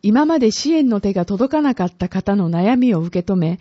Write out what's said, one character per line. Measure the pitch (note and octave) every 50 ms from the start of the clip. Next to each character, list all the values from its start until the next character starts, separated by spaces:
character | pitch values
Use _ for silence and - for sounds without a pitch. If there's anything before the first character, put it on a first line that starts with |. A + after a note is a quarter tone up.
今 | - G3+ G#3+ C4 D4+
ま | D4+ E4 D4+
で | A#3+ A3
支 | - - - C#4+ E4
援 | D#4+ C#4+ B3
の | A3 G3+
手 | - G3 G3
が | F#3 F3
届 | - G3+ F#3+ B3+ C4+
か | - -
な | - - B3
か | - F3+
っ | F3+
た | - - F3+ -
方 | - F#3+ - - G3
の | G3+ F3+ E3
悩 | E3+ E3+ F3+ A3 C4
み | B3 B3+ B3 G#3
を | D#3+
受 | E3 E3+ E3+ F3+ F3
け | - F#3+
止 |
め、 | F#3 E3 D#3+ F3 F3+